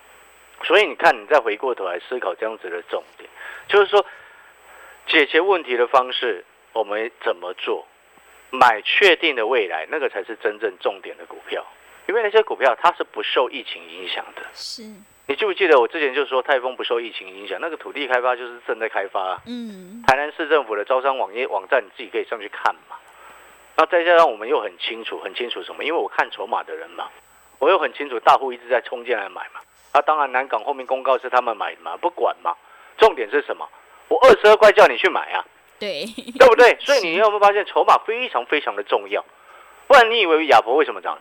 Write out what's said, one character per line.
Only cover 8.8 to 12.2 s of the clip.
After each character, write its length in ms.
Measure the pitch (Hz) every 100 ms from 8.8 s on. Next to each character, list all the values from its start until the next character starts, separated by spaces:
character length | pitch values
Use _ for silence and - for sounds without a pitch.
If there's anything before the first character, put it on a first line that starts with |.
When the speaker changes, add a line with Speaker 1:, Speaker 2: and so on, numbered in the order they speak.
Speaker 1:
确 340 | - - 196 156
定 200 | 165 123
的 100 | 110
未 220 | 127 92
来， 180 | 80 80
那 80 | 151
个 100 | 123
才 140 | 104
是 120 | 92 110
真 160 | 110 104
正 140 | 107 92
重 200 | 123 98
点 140 | - -
的 80 | 85
股 100 | - -
票， 160 | 90 - _ _ - -
因 80 |
为 80 | 220